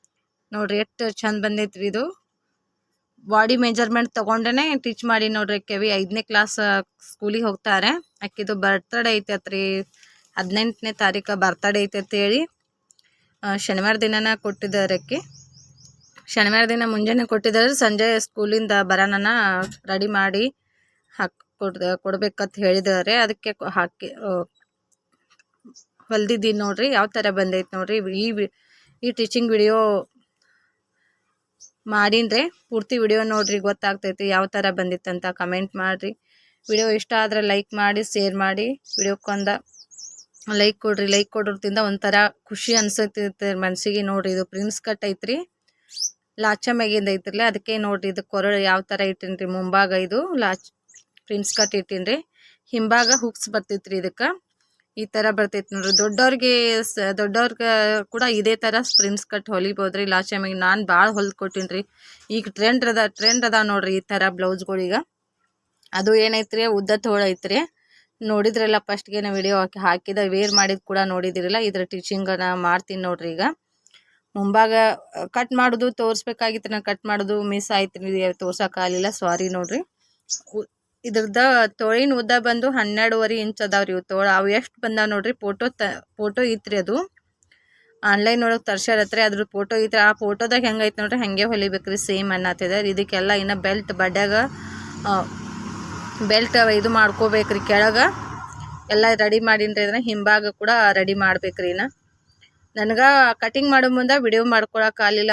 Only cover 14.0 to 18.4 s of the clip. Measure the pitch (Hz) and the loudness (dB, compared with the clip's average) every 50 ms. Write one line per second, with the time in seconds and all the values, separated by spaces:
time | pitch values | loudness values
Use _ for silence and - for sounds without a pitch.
14 | 220 220 220 214 220 220 220 214 - 208 196 - - 202 196 202 196 185 190 180 | 0 0 0 0 0 0 -2 -2 -4 -6 -6 -6 -6 -4 -2 0 0 0 0 -2
15 | - - - 330 370 - - - - - _ - - _ _ _ - - - _ | -4 -4 -6 -8 -8 -8 -16 -20 -20 -20 _ -20 -20 _ _ _ -20 -20 -20 _
16 | _ _ _ _ - - - 233 208 202 214 220 233 220 233 233 233 226 220 214 | _ _ _ _ -14 -4 0 2 2 4 4 4 4 4 2 0 0 0 0 0
17 | 214 214 233 247 240 226 233 214 202 226 214 226 226 254 285 262 262 220 214 202 | 0 2 2 2 2 2 0 0 0 2 4 4 4 4 4 2 2 2 2 2
18 | 220 226 226 220 214 - _ 226 | 2 2 2 0 -2 -4 _ -4